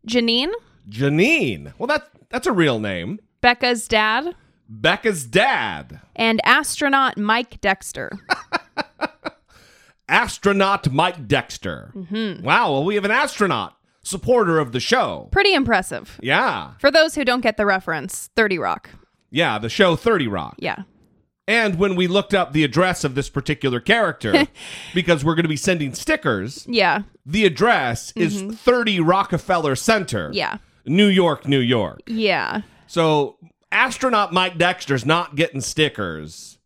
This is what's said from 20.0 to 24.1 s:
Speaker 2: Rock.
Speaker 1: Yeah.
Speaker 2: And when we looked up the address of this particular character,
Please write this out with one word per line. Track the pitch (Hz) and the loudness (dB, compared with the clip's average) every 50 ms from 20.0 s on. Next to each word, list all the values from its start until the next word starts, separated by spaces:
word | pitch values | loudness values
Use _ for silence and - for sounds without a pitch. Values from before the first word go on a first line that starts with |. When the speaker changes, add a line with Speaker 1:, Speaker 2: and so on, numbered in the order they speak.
| - 233 226 180 135 | 0 0 0 0 0
Speaker 2:
Rock. | 113 101 87 73 58 - | -2 -4 -6 -8 -8 -12
Speaker 1:
Yeah. | - - 160 - - 190 _ _ _ _ _ _ _ _ _ _ _ _ | -8 -8 -8 -8 -8 -12 _ _ _ _ _ _ _ _ _ _ _ _
Speaker 2:
And | - 214 233 226 208 180 160 | -2 0 2 2 0 0 0
when | 202 202 190 | 0 0 2
we | 175 185 | 2 2
looked | 175 180 202 196 - 202 | 2 2 0 0 2 0
up | 190 175 - 143 | 0 0 0 2
the | 156 151 | 2 2
address | 139 113 160 185 185 170 - - | 4 4 2 2 2 0 -2 -4
of | 143 127 | -4 -2
this | 139 135 - | -4 -6 -4
particular | _ 143 131 - 151 - - 135 123 120 | _ -6 -4 -4 -4 -2 -2 -2 -2 -2
character, | - - 220 233 214 170 | 2 2 2 2 2 0